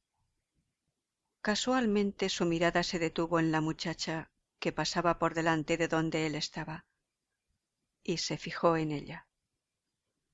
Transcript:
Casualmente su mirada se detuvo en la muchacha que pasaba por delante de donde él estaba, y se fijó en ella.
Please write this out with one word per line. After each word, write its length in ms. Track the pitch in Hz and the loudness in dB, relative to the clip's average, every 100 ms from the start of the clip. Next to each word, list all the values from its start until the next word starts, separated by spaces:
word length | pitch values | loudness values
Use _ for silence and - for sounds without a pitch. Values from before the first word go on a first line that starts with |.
| _ _ _ _ _ _ _ _ _ _ _ _ _ _ | _ _ _ _ _ _ _ _ _ _ _ _ _ _
Casualmente 880 | - 208 247 262 226 208 202 - 190 | -2 -2 2 2 4 4 2 0 -2
su 160 | - 175 | 0 2
mirada 380 | 165 170 175 | 4 2 2
se 160 | 175 170 | 0 0
detuvo 400 | 160 170 165 170 | -2 0 2 2
en 120 | 160 | 4
la 80 | 156 | 2
muchacha 720 | 156 160 170 156 - 160 - _ _ - | 0 -2 -6 -6 -4 -6 -8 _ _ -6
que 120 | 170 | -4
pasaba 480 | 151 156 175 170 165 | -2 -2 0 2 2
por 140 | 165 | 0
delante 420 | 165 165 160 151 165 | 2 2 2 2 0
de 120 | 165 | 2
donde 400 | 160 160 160 156 | 0 0 0 -2
él 80 | 147 | -2
estaba, 500 | - 160 160 165 - _ _ _ _ _ _ _ _ _ _ _ | -6 -8 -10 -12 -14 _ _ _ _ _ _ _ _ _ _ _
y 140 | - 165 | -6 -4
se 200 | - 156 | -4 -6
fijó 400 | 170 - 170 160 | -8 0 2 2
en 140 | 156 | 0
ella. 360 | 143 - 170 - _ _ _ _ _ _ _ _ _ _ | -4 -8 -14 -18 _ _ _ _ _ _ _ _ _ _